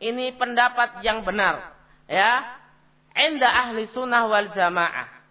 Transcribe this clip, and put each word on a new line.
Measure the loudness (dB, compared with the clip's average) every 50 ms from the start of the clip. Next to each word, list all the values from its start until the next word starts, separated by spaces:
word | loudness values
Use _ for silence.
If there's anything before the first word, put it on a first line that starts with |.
| -6
ini | -6 -4 -4 -4 -6 -4
pendapat | -4 -4 0 2 2 2 2 2 0 -2 -2 -4 -4
yang | -2 -2 -2 -2 -2
benar, | -4 0 2 2 2 0 -2 -6 -14 -20 -20 _ _ _ _ _ -2
ya, | 0 2 4 4 2 0 -2 -6 -12 -18 -20 _ _ _ _ _ _ _ _ _ 0
inda | 2 2 2 2 2 2
ahli | 4 4 2 0 -2 -4 -6 -8 -6 -6
sunnah | -6 -2 0 0 2 2
wal | 2 2 0 0 0
jamaah, | 0 0 0 2 2 2 0 0 -2 -6 -10 -12 -16 -20 _ _